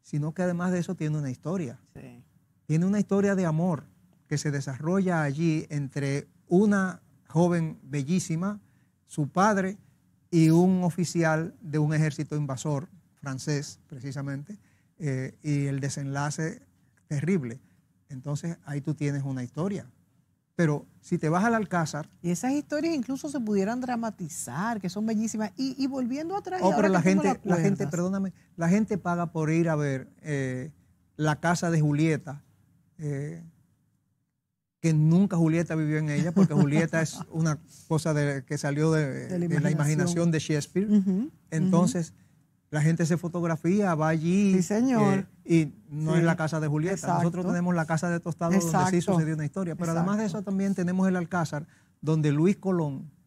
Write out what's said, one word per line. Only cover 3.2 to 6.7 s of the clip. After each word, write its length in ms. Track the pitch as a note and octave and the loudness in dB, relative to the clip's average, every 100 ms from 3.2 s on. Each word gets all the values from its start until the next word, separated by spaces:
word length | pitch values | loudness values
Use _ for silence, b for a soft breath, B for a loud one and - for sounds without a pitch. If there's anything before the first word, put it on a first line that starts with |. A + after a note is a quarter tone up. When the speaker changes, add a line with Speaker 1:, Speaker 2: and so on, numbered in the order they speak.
| G3+ G3 | 2 2
Speaker 1:
de 100 | F3 | 0
amor 380 | D#3 F3+ D#3+ - _ _ _ _ | 0 0 -2 -6 _ _ _ _
que 100 | D3 | -4
se 140 | D3+ | -2
desarrolla 720 | C#3+ C3+ B2 D3+ F#3+ F#3 E3 | -4 -6 -6 0 0 2 0
allí 420 | D3 C#3 E3+ D#3 - | 0 0 0 0 -2
entre 580 | D3 C#3 C#3+ C#3 C#3 - _ _ | -6 -4 -4 -2 -2 -6 _ _
una 540 | F3+ G#3+ | 4 4